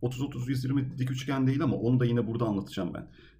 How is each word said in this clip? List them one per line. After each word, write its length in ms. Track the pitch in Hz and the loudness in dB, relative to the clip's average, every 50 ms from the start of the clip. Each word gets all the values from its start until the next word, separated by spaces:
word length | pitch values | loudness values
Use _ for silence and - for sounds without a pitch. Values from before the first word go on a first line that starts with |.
Otuz, 220 | - 123 - 123 | -4 -4 -2 -4
otuz, 260 | 139 143 - 127 120 127 | -6 -6 -4 -6 -4 -2
yüz 160 | 139 123 127 | -2 -2 0
yirmi 340 | 127 135 143 131 131 - - | 0 0 0 0 -2 -2 -2
dik 120 | 127 131 | -2 -2
üçgen 360 | 131 - - 143 139 135 131 | -2 -4 -4 -2 0 2 4
değil 160 | 131 135 143 | 4 4 4
ama 140 | 165 131 - | 2 2 2
onu 240 | - 104 117 127 123 | 2 2 4 4 4
da 40 | 123 | 4
yine 220 | 120 120 120 107 | 4 2 2 0
burada 180 | 107 113 117 120 | 0 0 0 0
anlatacağım 500 | 113 101 98 98 - - 98 92 85 - | 0 0 -2 -2 -4 -4 -4 -4 -4 -6
ben. 160 | - - - - - - - - | -8 -12 -14 -16 -20 -20 -20 -20